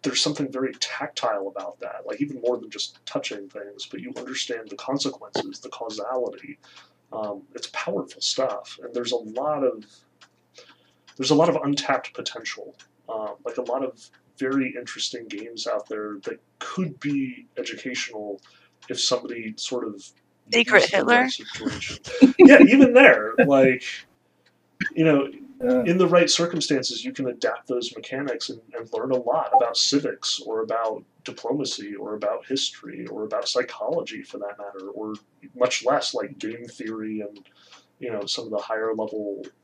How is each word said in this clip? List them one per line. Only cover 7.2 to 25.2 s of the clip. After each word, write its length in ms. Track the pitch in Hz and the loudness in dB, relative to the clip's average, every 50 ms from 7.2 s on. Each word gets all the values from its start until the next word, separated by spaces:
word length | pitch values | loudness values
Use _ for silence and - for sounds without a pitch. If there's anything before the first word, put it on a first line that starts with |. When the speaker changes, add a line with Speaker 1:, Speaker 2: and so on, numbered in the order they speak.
| 107 104 104 101 - _ - | -6 -8 -8 -12 -14 _ -14
Speaker 1:
it's 140 | - - - | -14 -14 -10
powerful 480 | - - - - 101 98 - - - - | -10 -8 -6 -4 -4 -4 -6 -8 -10 -6
stuff, 580 | - - - - 135 127 - - - - - - | -4 -4 -2 0 -2 -2 -2 -6 -10 -14 -18 -16
and 120 | - - - | -16 -8 -6
there's 180 | 123 120 120 | -6 -4 -2
a 40 | 123 | -4
lot 480 | 117 110 107 110 123 139 151 151 143 135 | -4 -4 -6 -6 -4 -2 -2 0 0 0
of, 200 | 123 - 110 110 _ - _ _ _ _ _ - _ _ _ _ _ _ - - - - _ _ _ _ _ _ - - | 0 -2 -2 -14 _ -20 _ _ _ _ _ -20 _ _ _ _ _ _ -20 -20 -20 -20 _ _ _ _ _ _ -20 -10
there's 140 | - 131 127 | -6 0 2
a 40 | 151 | 4
lot 140 | 143 165 175 | 6 6 4
of 80 | 143 127 143 | 2 0 0
untapped 500 | 143 143 - - - 135 127 - - _ | -2 -2 -2 0 -2 -2 -2 -2 -8 _
potential, 600 | - 120 - - 120 110 - - - - - - _ - _ _ _ _ - | -10 -10 -10 -10 -8 -10 -10 -12 -12 -16 -18 -20 _ -20 _ _ _ _ -10
um, 260 | 113 110 107 104 104 _ _ | -8 -8 -8 -8 -10 _ _
like, 120 | 120 117 | -8 -6
a 60 | 123 | -6
lot 200 | 120 - 120 135 135 | -4 -2 -2 -2 -2
of 160 | 123 - - - - _ _ _ _ _ - | -6 -8 -12 -20 -20 _ _ _ _ _ -6
very 360 | 135 131 135 139 131 127 - 120 | -4 0 0 0 0 0 -4 -10
interesting 480 | 123 - - 156 - - - 120 113 107 | -12 -12 -8 -8 -8 -6 -6 -10 -12 -10
games 380 | 101 101 107 117 117 107 - | -12 -12 -12 -12 -12 -8 -4
out 220 | 117 110 104 104 _ | -4 -4 -4 -4 _
there 300 | 110 107 107 104 104 98 - | -8 -8 -6 -8 -10 -10 -10
that 160 | - 113 - _ _ _ _ | -10 -10 -10 _ _ _ _
could 400 | - - - 185 185 156 143 - | -12 -8 -4 -4 -4 -4 -6 -6
be 460 | - 147 143 139 135 127 123 - - _ _ 127 | -4 -2 0 0 -2 -4 -8 -14 -20 _ _ -8
educational 840 | 117 113 113 113 - 131 123 123 - - 113 107 107 104 101 - _ - _ _ _ _ _ _ - - | -8 -8 -10 -8 -8 -8 -6 -6 -8 -8 -10 -10 -10 -10 -10 -12 _ -20 _ _ _ _ _ _ -12 -10
if 120 | 120 120 | -6 -2
somebody 540 | - - 127 120 120 117 117 117 113 110 110 | 0 0 0 -2 -2 -8 -10 -10 -10 -10 -10
sort 300 | - - - 127 123 117 | -10 -8 -6 -6 -6 -6
of 180 | 110 101 98 - - _ _ _ _ _ _ _ - | -6 -10 -12 -18 -20 _ _ _ _ _ _ _ 0
Speaker 2:
Secret 300 | - 233 233 240 220 190 | 2 2 4 8 8 6
Speaker 1:
used 100 | - - | 6 6
the 120 | - 190 - | 2 2 4
right 200 | 233 240 240 254 | 6 6 6 4
Speaker 2:
Hitler? 40 | 262 | 2
Speaker 1:
situation. 680 | - - - - - - - - - - - - - - - - - - 269 262 - - | -2 -8 -10 -12 -12 -8 -6 -6 -6 -6 -8 -10 -10 -12 -12 -10 8 8 8 8 12 12
Yeah, 220 | 370 262 285 - | 12 12 12 12
even 300 | - - 247 277 269 240 | 12 10 12 10 8 10
there, 420 | 240 254 277 - - - 107 - - - - | 10 10 10 10 8 6 2 -2 2 2 4
like, 360 | 143 139 135 131 131 127 127 - - - - - _ _ _ _ _ _ _ _ _ _ _ _ _ _ _ - - - | 6 6 6 6 6 4 2 -4 -10 -12 -12 -16 _ _ _ _ _ _ _ _ _ _ _ _ _ _ _ -8 -4 0
you 100 | 160 160 | 2 4
know, 240 | 160 147 139 | 6 6 4